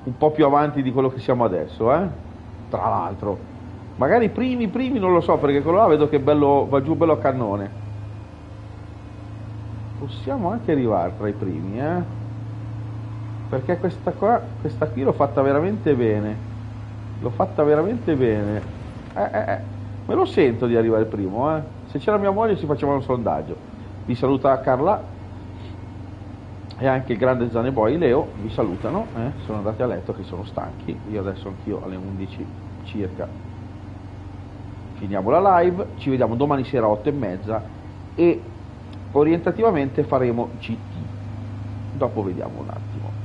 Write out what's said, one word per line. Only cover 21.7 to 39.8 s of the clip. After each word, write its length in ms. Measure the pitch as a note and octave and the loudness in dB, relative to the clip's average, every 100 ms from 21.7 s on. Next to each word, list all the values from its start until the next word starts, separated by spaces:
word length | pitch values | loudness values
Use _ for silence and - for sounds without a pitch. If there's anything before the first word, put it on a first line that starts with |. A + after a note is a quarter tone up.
| - - | -12 -8
Se 140 | C#3+ | -4
c'era 180 | F3 G#3 | 2 4
mia 140 | G3 | 4
moglie 260 | G3 A3+ G3+ | 2 2 2
ci 80 | D#3 | 0
facevamo 320 | D3 C#3+ C#3 | 0 2 0
un 60 | |
sondaggio. 520 | C3 B2+ G2+ D2+ D#2 E2+ - - - - - | 0 0 0 -2 -4 -10 -12 -14 -14 -12 -4
Vi 100 | A#2+ | 0
saluta 440 | C3 C3+ C#3 C3 | 2 4 4 4
Carla 420 | C3+ B2+ D#3 G#3 - - - - - - - - - - - - - - - - - - | 4 2 4 2 -2 -14 -14 -14 -14 -14 -14 -14 -14 -14 -14 -14 -14 -14 -14 -14 -14 -2
e 80 | C3 | 2
anche 260 | C3 B2+ | 2 0
il 60 | A#2 | 2
grande 300 | B2+ B2+ A#2+ | 2 4 2
Zaneboy, 480 | A#2 B2 C3+ A2 D#3 | 0 0 2 2 4
Leo, 320 | D#3 B2+ E3 - | 4 4 2 -6
vi 80 | G#2 | -6
salutano, 560 | - A2 F2 G#2+ E3 A3 A#2 | -2 -2 0 -2 -2 -4 -4
eh. 160 | A#2+ - F2+ | -6 -6 -6
Sono 140 | G#2+ | -4
andati 240 | G#2 A2 | -4 -2
a 20 | B2 | -2
letto 280 | F2+ - | -2 -4
che 100 | G2 | -8
sono 200 | F2+ F2 - | -6 -8 -8
stanchi. 520 | - - - - - G2+ | -8 -8 -8 -8 -8 -6
Io 80 | G#2+ | -4
adesso 260 | F#2+ F#2+ G2+ | -4 -6 -8
anch'io 340 | F2+ - G2 - | -8 -6 -6 -6
alle 100 | F#2 | -8
undici 480 | F#2+ F#2+ F#2+ F#2 - - - - - | -8 -6 -8 -8 -10 -10 -14 -12 -10
circa 420 | G#2+ F#2+ - - - - - - - - - - - - - - - - - - - | -6 -6 -6 -8 -10 -12 -12 -14 -14 -14 -14 -14 -14 -14 -14 -14 -14 -14 -12 -12 -8
finiamo 340 | G2 G2 F#2+ | -4 -2 4
la 300 | D#3 G3 F3+ | 6 8 8
live. 260 | F3+ F3+ - - | 6 2 -4 -4
Ci 120 | - | -2
vediamo 260 | C3 A#2 A#2 | 2 2 4
domani 280 | D3 C#3 | 2 2
sera 240 | B2+ C3 A2 | 2 2 4
a 20 | |
otto 200 | G#2 G#2+ | 4 0
e 20 | |
mezza 500 | C#3+ G#2+ F2+ G2+ A2 - - - - - - | 0 -2 -4 -4 -4 -4 -14 -14 -14 -12 4
e 260 | E3+ D#3+ - - - - - - - | 4 4 -2 -14 -14 -16 -14 -14 0
orientativamente 920 | C#3+ D3+ E3+ E3+ F3 A3+ E3+ | 4 6 4 2 4 4 4